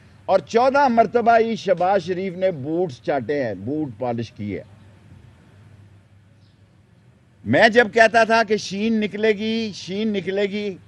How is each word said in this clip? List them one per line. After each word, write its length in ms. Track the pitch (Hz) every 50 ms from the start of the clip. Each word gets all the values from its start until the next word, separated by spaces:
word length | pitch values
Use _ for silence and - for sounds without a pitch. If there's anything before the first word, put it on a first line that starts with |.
| - - - - _ -
और 100 | 185 196
चौदह 460 | - - - 226 254 269 262 285 285 262
मरतबा 460 | 233 233 226 196 - 240 220 233 233
ही 200 | 226 226 226 226 180
शहबाज 440 | - 185 185 165 175 185 202 196
शरीफ 340 | 151 175 185 175 190 196 170 180
ने 140 | 185 190
बूट्स 500 | 175 139 127 151 160 175 185 170 123 -
चाटे 400 | - 175 147 139 117 101 147 143 131
हैं, 220 | 113 101 92 98
बूट 320 | 120 147 156 156 135 107 98
पॉलिश 300 | 127 123 117 117 113 -
किए। 340 | - - 104 104 95 78 - - - - - - - - - - - - - - - _ _ - - - - - - - - - - - _ _ _ _ _ _ _ _ _ _ _ _ _ _ _ _ _ _ _ _ _ _ _ _ _ _ _ _ -
मैं 220 | 101 120 160 208 233
जब 200 | 202 240 240 202
कहता 320 | - 226 226 226 233 226 226
था 180 | 220 226 226 226
कि 140 | 190 220 202
शीन 400 | - - 196 196 214 226 226 214
निकलेगी, 760 | 208 196 - 208 214 220 214 190 220 220 220 226 226 214 185
शीन 360 | - - 156 190 202 220 226
निकलेगी, 680 | 208 196 170 185 190 196 208 196 190 208 208 208 185 151 -